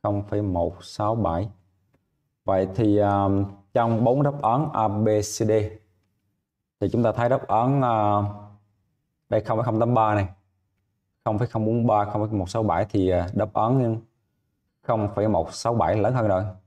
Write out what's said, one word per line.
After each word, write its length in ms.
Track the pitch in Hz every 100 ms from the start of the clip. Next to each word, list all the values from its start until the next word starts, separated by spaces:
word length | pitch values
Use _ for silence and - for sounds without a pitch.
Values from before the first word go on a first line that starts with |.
Không 200 | 104 101 101
phẩy 140 | 104
một 420 | 104 90 85 -
sáu 300 | - - 107
bảy. 340 | 113 92 82 101 - _ _ _ _ _ _ _ _
Vậy 240 | - 95 95 95
thì, 220 | 110 104
à, 300 | 101 101 98 98 98 - _
trong 320 | 123 117 113
bốn 180 | 120 135
đáp 200 | 143 143
án 280 | 110 123 151
A, 160 | - 110
B, 200 | 101 107 107
C, 260 | 104 - 107
D 60 | 107 104 - _ _ _ _ _ _ _ _ _ _
thì 80 | 101
chúng 100 | 117
ta 100 | 117
thấy 160 | 107 120
đáp 200 | 131 -
án, 340 | 104 123 139
à, 400 | 123 113 104 104 104 - - - _ _ _ _ _ _ _
đây 120 | 110
không 180 | 104 110
phẩy 60 |
không 160 | 110 110
tám 140 | 117
ba 200 | 123 110
này, 140 | 104 95 - _ _ _ _ _ _ _ _
không 140 | 117 104
phẩy 100 | 120
không 160 | 113 107
bốn 200 | 117 117
ba, 180 | 104
không 240 | 104 107 107
phẩy 100 | 107
một 120 | 90
sáu 120 | 113
bảy 240 | 107 85 104
thì, 200 | 101 92
à, 180 | 90 90
đáp 200 | 101 104
án 460 | 104 110 135 120 110 - _ _ _ _ _ _ _
không 300 | - 113 104
phẩy 140 | 101 107
một 260 | 92 80
sáu 200 | - 117
bảy 220 | 117 82 104
lớn 180 | 104
hơn 140 | 127 107
rồi. 160 | 92 101 -